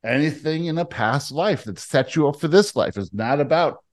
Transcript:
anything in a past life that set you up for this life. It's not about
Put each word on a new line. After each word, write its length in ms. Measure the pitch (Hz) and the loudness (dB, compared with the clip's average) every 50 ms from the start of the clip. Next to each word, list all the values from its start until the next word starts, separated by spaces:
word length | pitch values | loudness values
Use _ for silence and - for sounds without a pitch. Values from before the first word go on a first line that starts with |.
anything 640 | - 113 123 139 151 156 151 - - 156 160 160 170 | -2 0 0 0 0 0 -2 -4 -4 -4 -2 -2 -2
in 100 | 170 156 | -2 -2
a 80 | 165 175 | -2 -4
past 460 | 170 - 123 110 110 127 139 - - | -4 -2 0 0 2 2 0 -2 -4
life 340 | 135 151 180 214 185 - - | -4 -2 0 0 0 -2 -4
that 140 | 107 92 - | -10 -12 -12
set 380 | - - - 135 131 - - | -10 0 0 0 0 2 0
you 100 | 160 151 | 2 2
up 140 | 139 143 - | 2 2 0
for 80 | - 156 | -2 4
this 260 | 156 202 202 - - | 4 4 4 4 0
life. 220 | 127 - - - 101 | -2 -2 -2 -2 -6
It's 160 | 98 82 - | -8 -6 -6
not 240 | 101 110 117 139 147 | -6 -2 0 0 0
about 460 | 143 123 156 165 170 139 107 - _ _ | 2 2 2 2 2 0 -2 -6 _ _